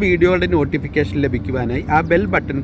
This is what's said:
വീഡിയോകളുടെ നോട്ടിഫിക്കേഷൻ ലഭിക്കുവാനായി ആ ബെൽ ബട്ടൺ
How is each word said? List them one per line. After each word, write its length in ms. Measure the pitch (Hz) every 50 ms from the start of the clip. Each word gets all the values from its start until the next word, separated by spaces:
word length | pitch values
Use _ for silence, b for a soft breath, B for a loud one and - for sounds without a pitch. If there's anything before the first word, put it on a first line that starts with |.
| 208
വീഡിയോകളുടെ 440 | 185 180 165 175 180 185 180 180 180 180
നോട്ടിഫിക്കേഷൻ 640 | 156 143 135 - 143 147 143 - 151 143 - - 147 143
ലഭിക്കുവാനായി 580 | 131 123 120 110 135 131 131 120 117 123 139 - 151 151
ആ 20 | 156 165 160
ബെൽ 120 | 170 185 208 185 185
ബട്ടൺ 240 | 160 123 - 135 139